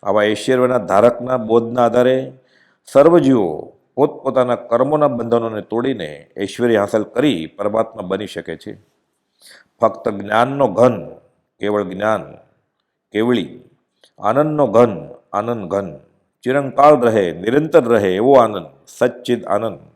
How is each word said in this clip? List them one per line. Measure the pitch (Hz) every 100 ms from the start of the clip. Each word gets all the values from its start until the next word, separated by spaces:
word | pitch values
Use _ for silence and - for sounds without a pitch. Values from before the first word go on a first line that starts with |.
| 101
આવા | 104 104
ઐશ્વર્યના | 107 - 131 127 123 92
ધારકના | 98 117 120 123 127 110
બોધના | 113 117 120 120
આધારે | 120 123 131 131 - _ _ _ _ -
સર્વજીવો | 135 147 170 135 131 90 76 - _ _ -
પોતપોતાના | 147 - 139 131 123 120 -
કર્મોના | 117 131 151 147 120
બંધનોને | 117 117 113 107 95
તોડીને | 110 131 117 78 73 - -
ઐશ્વર્ય | 98 - 120 110
હાંસલ | 101 110 104
કરી | - 147 95 78 -
પરમાત્મા | 104 107 110 117 92
બની | 95 101
શકે | - 82 80
છે. | - 104 _ _ _ _ _ _ - - _ _
ફક્ત | 113 - 120 101
જ્ઞાનનો | 101 107 127 139 131 92
ઘન, | 123 107 73 - _ _ _ _
કેવળ | 104 104 98
જ્ઞાન, | 92 104 107 73 - _ _ _ _ _ _ _
કેવળી, | 104 117 120 85 - _ _ _ _ _ _
આનંદનો | 101 127 151 151 135 104
ઘન, | 120 90 73 - _ 98
આનંદ | 113 120 92
ઘન, | 98 95 73 _ _ _ _
ચિરંકાળ | 123 135 135 - 143 147 120
રહે, | 110 90 82
નિરંતર | 98 135 156 170 117
રહે | 117 101 92
એવો | 123 135
આનંદ, | 113 101 82 _ _ -
સચ્ચિદ | 127 123 - 117 -
આનંદ | 104 110 90 -